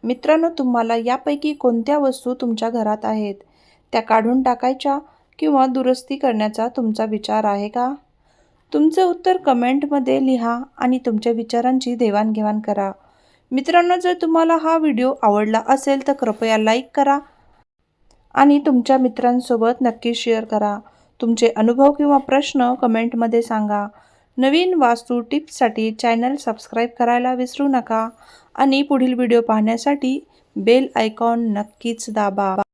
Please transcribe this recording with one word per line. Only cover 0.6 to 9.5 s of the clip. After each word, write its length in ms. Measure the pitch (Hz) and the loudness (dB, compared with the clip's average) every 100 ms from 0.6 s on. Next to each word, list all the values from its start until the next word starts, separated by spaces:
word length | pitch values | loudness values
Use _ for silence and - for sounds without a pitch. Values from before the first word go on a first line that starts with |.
| 254 240 226 233 | -2 0 0 -2
यापैकी 560 | 233 254 294 294 302 | -2 -4 -2 -4 -4
कोणत्या 460 | 294 254 233 226 294 | -2 0 0 0 0
वस्तू 360 | 277 262 247 | 0 -2 -6
तुमच्या 360 | 254 247 226 226 | -4 -4 -4 -4
घरात 340 | 233 214 214 | -2 -2 -4
आहेत, 300 | 220 220 208 202 _ _ _ _ _ | -4 -4 -4 -8 _ _ _ _ _
त्या 100 | 226 | -4
काढून 400 | 220 226 220 254 | 2 2 2 0
टाकायच्या 560 | 254 240 254 269 285 277 294 _ _ _ | 0 0 -2 -2 -4 -4 -6 _ _ _
किंवा 280 | 311 285 262 | 0 2 2
दुरुस्ती 500 | 254 254 254 - 269 | 0 0 -2 -4 -2
करण्याचा 520 | 269 220 214 214 226 | -2 0 -2 -2 -6
तुमचा 360 | 240 226 220 | -2 -4 -2
विचार 400 | 220 214 214 214 | -4 -4 -2 -2
आहे 240 | 214 202 208 | 0 -2 -4
का? 260 | 226 247 285 _ _ _ _ _ _ _ | -4 -4 -6 _ _ _ _ _ _ _
तुमचं 320 | 302 302 320 | 2 2 4
उत्तर 320 | 370 349 370 370 | 0 0 0 0
कमेंटमध्ये 920 | 294 | 0